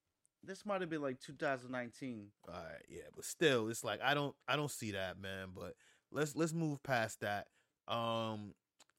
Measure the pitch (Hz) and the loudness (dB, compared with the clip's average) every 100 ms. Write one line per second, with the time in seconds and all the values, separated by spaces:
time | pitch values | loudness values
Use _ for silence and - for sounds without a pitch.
0 | _ _ _ _ - 190 208 190 175 160 | _ _ _ _ -12 -8 0 0 2 0
1 | 139 127 - 135 156 131 123 127 120 - | 0 -2 -8 -2 0 0 -2 -4 -4 -6
2 | 135 113 101 _ - 87 82 73 - 85 | -6 -6 -10 _ -10 -8 -8 -12 -12 -12
3 | 73 - - - 160 123 110 120 113 104 | -12 -10 -8 6 8 8 4 0 -2 2
4 | 123 147 143 - - 139 143 - 110 98 | 4 4 0 -4 0 0 0 -2 -4 -2
5 | 95 90 95 95 95 95 95 - - _ | -4 -4 -8 -6 -8 -8 -10 -12 -20 _
6 | _ 135 151 143 165 165 160 143 - 123 | _ -2 0 2 2 2 0 0 2 4
7 | 110 - 104 101 - _ _ _ - 117 | 2 0 0 0 -4 _ _ _ -2 0
8 | 117 113 113 107 104 - _ _ - | 2 2 0 -2 -8 -14 _ _ -20